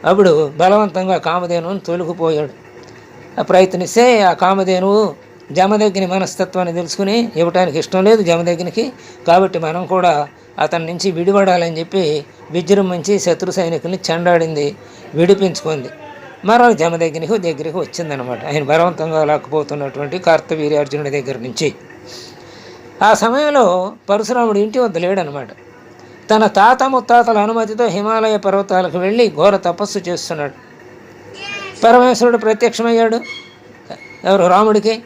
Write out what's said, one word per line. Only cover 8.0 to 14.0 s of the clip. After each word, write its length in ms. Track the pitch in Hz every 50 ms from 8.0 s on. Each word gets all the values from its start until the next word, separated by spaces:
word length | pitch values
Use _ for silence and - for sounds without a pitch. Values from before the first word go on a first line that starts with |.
| 190
లేదు 180 | 208 220 220
జమదగ్నికి, 720 | 202 170 170 165 170 170 175 165 180 175 - 220 226 294 - - - - - - - -
కాబట్టి 320 | 170 180 190 190 190 170
మనం 260 | 160 156 160 175 180
కూడా 420 | - 185 185 175 175 156 147 147 143 - - - - - -
అతని 260 | - 151 160 170 165
నుంచి 260 | 160 175 170 - 196
విడిపడాలని 680 | 175 165 175 185 196 202 196 190 180 175 170 170 165 156
చెప్పి 460 | 165 175 - 196 180 151 151 151 143 - - - - -
విజృంభించి 680 | 147 175 175 151 196 196 196 185 180 175 147 190 208 196
శత్రు 320 | - 175 170 165 185 180
సైనికుల్ని 480 | 180 185 180 165 165 147 - 170 185 180